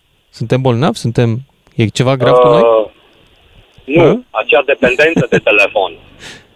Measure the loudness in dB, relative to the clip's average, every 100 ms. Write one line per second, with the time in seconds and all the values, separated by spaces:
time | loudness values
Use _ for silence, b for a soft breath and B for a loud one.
0 | _ _ _ -14 -4 -2 0 0 -2 -2
1 | -4 -2 -2 -2 -10 _ _ -4 -2 0
2 | 0 0 2 4 4 4 4 2 -2 _
3 | _ _ _ _ _ _ _ _ -4 2
4 | 2 0 -4 -8 -2 0 0 -2 -2 0
5 | 0 0 -2 -2 0 0 0 -2 -6 -8
6 | -20 -20 B B B